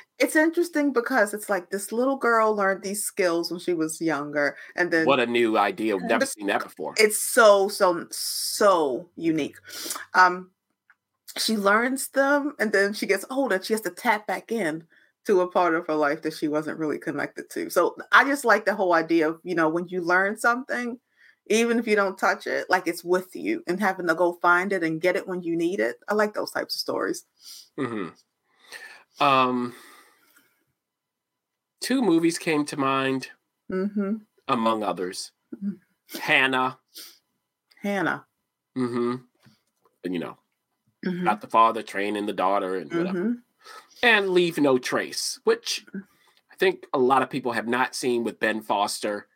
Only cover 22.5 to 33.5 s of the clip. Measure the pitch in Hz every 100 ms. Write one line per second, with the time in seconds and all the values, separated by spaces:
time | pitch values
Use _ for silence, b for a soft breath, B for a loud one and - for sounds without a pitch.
22.5 | 135 - 185 170 170 170 180 185 - 98
23.5 | 110 - 180 202 190 175 160 175 170 175
24.5 | 175 196 190 165 160 180 185 190 180 170
25.5 | 165 170 202 226 247 - 208 214 214 -
26.5 | - - - - - 95 - - _ B
27.5 | B B - 123 110 82 - _ _ _
28.5 | _ - - - - _ - 143 135 127
29.5 | 123 123 b b b b b b b b
30.5 | b _ _ _ _ _ _ _ _ _
31.5 | _ _ - - 269 208 165 165 165 -
32.5 | 151 147 147 135 135 135 135 - - _